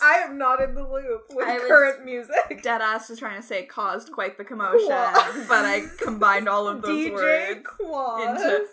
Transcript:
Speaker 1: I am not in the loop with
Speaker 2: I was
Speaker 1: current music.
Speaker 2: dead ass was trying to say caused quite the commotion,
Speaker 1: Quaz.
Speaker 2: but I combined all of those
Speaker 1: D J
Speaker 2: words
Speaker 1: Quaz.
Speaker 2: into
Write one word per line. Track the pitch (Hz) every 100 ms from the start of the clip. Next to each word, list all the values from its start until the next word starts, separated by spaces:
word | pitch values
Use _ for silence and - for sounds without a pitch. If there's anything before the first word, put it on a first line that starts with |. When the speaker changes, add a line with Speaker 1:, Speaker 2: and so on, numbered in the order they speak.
Speaker 1:
I | 302 339
am | 320 277
not | 262 262
in | 262 277
the |
loop | 269 269 269 226 -
with | 269 240
Speaker 2:
I | 247
was | 247
Speaker 1:
current | 294 277 269
music. | 262 247 220 311 640 220
Speaker 2:
dead | 247 233
ass | 220 220 226
was | 226
trying | 233 202
to | 226
say | 196 -
caused | - 202 185 226
quite | 269 196 196
the |
commotion, | 202 226 196 453 403
Speaker 1:
Quaz. | 262 240 370 - - 220
Speaker 2:
but | 226
I | 202 202 - -
combined | - 214 208 196 208
all | 202 208
of | 214
those | 208 302
Speaker 1:
D | 320
J |
Speaker 2:
words | - 277 208 - - -
Speaker 1:
Quaz. | - 359 294 254 226 330 370
Speaker 2:
into | 349 208 208